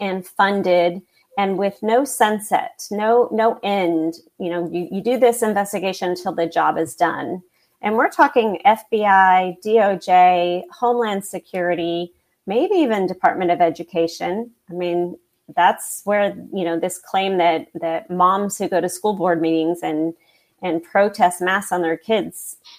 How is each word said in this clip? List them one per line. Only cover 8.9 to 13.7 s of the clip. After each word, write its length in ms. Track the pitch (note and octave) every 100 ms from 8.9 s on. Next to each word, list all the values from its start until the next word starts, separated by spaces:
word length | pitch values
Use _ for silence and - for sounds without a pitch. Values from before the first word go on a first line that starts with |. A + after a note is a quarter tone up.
B 140 | A3
I, 520 | G#3 G3 F#3+ F#3 F#3 F3
D 180 | G#3+ A3+
O 160 | G3+ F#3
J, 680 | - F3+ F3+ F3+ F3 F3+ -
Homeland 520 | - A#3+ A#3+ A3 G3
Security, 880 | - F#3 - F#3 F3 F3 E3+ E3+ F3 _ _ _ -
maybe 280 | A3 F#4+ F#4+
even 300 | C4+ G#3 F#3
Department 440 | F3+ F3 - F3
of 100 | F3
Education. 880 | E3+